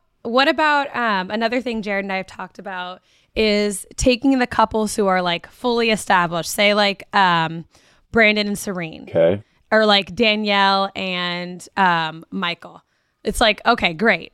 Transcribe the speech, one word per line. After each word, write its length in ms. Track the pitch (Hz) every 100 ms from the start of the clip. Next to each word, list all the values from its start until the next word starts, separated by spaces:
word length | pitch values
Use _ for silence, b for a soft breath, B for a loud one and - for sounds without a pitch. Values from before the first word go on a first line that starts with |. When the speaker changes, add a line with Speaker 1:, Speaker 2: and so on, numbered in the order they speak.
| _ _
Speaker 1:
what 260 | 233 240 285
about, 480 | 330 302 294 277 -
um, 340 | 233 196 185
another 320 | 214 226 247
thing 200 | 247 220
Jared 240 | 208 196 196
and 60 |
I 40 | 190
have 100 | 190
talked 300 | - 185 -
about 440 | 196 185 180 185 _ _ _ -
is 500 | 220 208 208 196 - -
taking 420 | 262 240 269 269
the 80 | 247
couples 480 | - 220 220 214 -
who 120 | 196
are, 140 | 185
like, 260 | 180 170 -
fully 420 | _ 247 233 233
established, 600 | 214 - 190 175 170 156
say, 220 | - 202
like, 300 | 208 202 190 - 202
um, 500 | 185 170 160 165 156 b b b _
Brandon 360 | 233 214 208 208
and 100 | 202
Serene. 460 | - 180 165 - -
Speaker 2:
Okay. 340 | 170 85 101 - _ _
Speaker 1:
Or, 140 | 220 214
like, 300 | 202 190 175
Danielle 760 | 226 214 214 202 196 196 196 -
and, 720 | 190 180 180 175 175 180 - -
um, 480 | 185 170 160 160 -
Michael. 540 | 190 175 165 175 170 _ _ _ _
It's 180 | - -
like, 180 | 226 202 -
okay, 280 | 233 185
great. 380 | 160 220 175 -